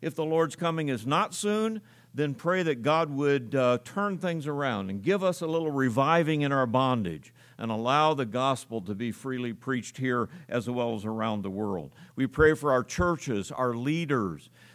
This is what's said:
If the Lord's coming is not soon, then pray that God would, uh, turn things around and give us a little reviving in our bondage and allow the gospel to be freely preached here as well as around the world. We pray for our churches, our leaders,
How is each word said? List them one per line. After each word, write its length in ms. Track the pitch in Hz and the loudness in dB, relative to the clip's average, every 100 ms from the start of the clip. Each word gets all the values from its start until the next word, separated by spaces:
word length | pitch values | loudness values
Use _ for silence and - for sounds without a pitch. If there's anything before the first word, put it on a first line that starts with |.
If 140 | 156 - | -6 -4
the 100 | 156 | 0
Lord's 300 | 160 160 - | 2 0 0
coming 340 | 170 160 147 | -2 0 -2
is 180 | 123 113 | -4 0
not 260 | 160 220 | 0 0
soon, 480 | - 208 214 220 220 - - _ | -2 -2 0 0 -4 -12 -20 _
then 200 | 131 147 | -4 -4
pray 300 | 139 170 185 | -2 0 2
that 200 | 165 123 | 0 0
God 260 | 127 160 160 | 2 2 2
would, 440 | 139 143 143 113 135 | 0 2 2 0 2
uh, 240 | 123 123 | 4 2
turn 340 | - 202 202 185 | -2 -4 -2 -2
things 300 | 180 165 147 | -4 -4 -4
around 420 | 143 139 104 95 | -2 -2 -2 -4
and 120 | 98 | -2
give 220 | 120 196 | 0 2
us 180 | 185 170 | 0 -2
a 60 | 160 | -2
little 240 | 165 156 | -2 0
reviving 720 | 139 131 113 139 170 156 156 | 2 2 4 4 4 4 2
in 100 | 143 | 2
our 140 | 139 123 | 2 4
bondage 680 | 127 131 123 92 76 - - - - | 4 4 2 -2 -6 -12 -20 -20 -8
and 120 | 113 | -6
allow 420 | 110 120 143 156 | -2 2 4 4
the 120 | 139 117 | 2 -2
gospel 560 | 120 135 127 - 113 | 0 0 -2 -4 -8
to 120 | 90 | -6
be 180 | 101 120 | -4 -6
freely 400 | 107 135 127 120 | -6 -8 -6 -6
preached 460 | 104 131 127 - - | -6 -4 -4 -6 -4
here 320 | 131 123 113 - 151 | -2 0 -2 -6 -6
as 220 | 120 110 | -4 -2
well 240 | 123 117 | -2 -2
as 120 | 110 107 | -2 -4
around 360 | 110 113 107 | -2 -2 -2
the 80 | 98 | -4
world. 420 | 95 104 92 71 - - - | -4 -2 -4 -6 -14 -12 -4
We 120 | 131 | -2
pray 260 | - 156 | 4 6
for 180 | 151 147 | 6 4
our 120 | 127 | 2
churches, 680 | - - 175 165 139 104 92 | 2 0 0 0 -2 -4 -4
our 220 | - 127 | -2 -2
leaders, 800 | 117 131 165 156 131 95 73 - _ - | 0 -2 -2 0 0 0 -4 -14 _ -20